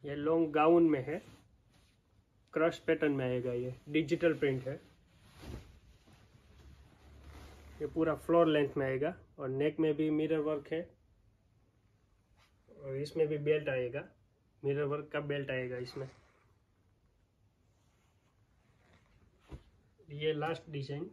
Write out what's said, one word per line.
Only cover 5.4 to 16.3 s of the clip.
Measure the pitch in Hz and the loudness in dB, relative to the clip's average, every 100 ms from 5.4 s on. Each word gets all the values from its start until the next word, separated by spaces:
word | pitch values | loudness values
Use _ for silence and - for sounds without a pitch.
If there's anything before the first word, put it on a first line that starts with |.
| - - - - - - _ - - _ _ - - - - - - - - - - - - - | -14 -14 -16 -20 -20 -20 _ -20 -20 _ _ -20 -20 -20 -20 -20 -20 -20 -20 -20 -20 -20 -20 -12
ये | 147 | -8
पूरा | 165 160 143 | 0 0 0
floor | - 170 165 | 4 6 6
length | 151 139 143 | 6 2 0
में | 135 | -2
आएगा | 131 147 190 - - | 0 -2 -4 -16 -10
और | 139 | -6
neck | 131 147 156 | 0 0 2
में | 156 | 0
भी | 147 156 | 2 0
mirror | 151 156 160 | 0 0 0
work | 151 151 143 | 0 -4 -4
है | 160 170 _ _ _ _ _ _ _ _ _ _ _ _ _ _ _ _ _ _ - | -8 -8 _ _ _ _ _ _ _ _ _ _ _ _ _ _ _ _ _ _ -16
और | 143 135 | -8 -6
इसमें | 147 165 151 | -6 0 2
भी | 151 | 2
belt | 147 151 147 | 0 0 0
आएगा, | 131 123 131 - _ _ _ _ _ | -2 -2 -6 -10 _ _ _ _ _
Mirror | 139 139 | -4 -2
work | 147 147 147 | -2 -4 -6
का | 147 | -8
belt | 147 143 139 | -4 -6 -4
आएगा | 131 127 123 | -6 -6 -8
इसमें। | 127 - 131 - _ | -10 -10 -12 -14 _